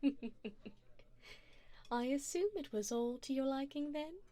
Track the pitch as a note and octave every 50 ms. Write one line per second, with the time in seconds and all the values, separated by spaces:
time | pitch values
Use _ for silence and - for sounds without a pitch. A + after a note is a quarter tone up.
0 | - C#4 C#4 C4+ - A#3 - - - A3+ G#3 - - A3 - - - - - -
1 | - - - - - - - - - - - - - - - - - - - A#3+
2 | A#3+ B3 C4+ C#4+ C#4+ - - F4 F4+ G#4 G#4+ G4+ D4 - - G#3+ G#3 - A#3+ A#3
3 | A#3+ A#3+ B3 B3+ - - C4+ C4 C4+ C4+ C4+ C4+ C#4 C#4 - D4 D4 D4 D4 D4+
4 | D4+ D#4 E4 F#4+ - -